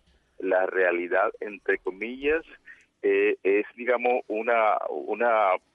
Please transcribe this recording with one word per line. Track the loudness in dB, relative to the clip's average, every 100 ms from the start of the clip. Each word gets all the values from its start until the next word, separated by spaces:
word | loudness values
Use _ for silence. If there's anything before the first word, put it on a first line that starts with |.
| _ _ _ -8
la | 0 2 2
realidad, | 2 2 0 0 0 0 -4
entre | -12 -8 -4 -4
comillas, | -4 -8 -10 -6 -4 -4 -6 -20 -20 -20 _ _
eh, | 0 2 2 0
es, | 2 0 0 -6
digamos, | -2 0 0 -2 -2
una, | -4 0 2 2 0 -2
una | -6 -6 -2 2 4 2 0 _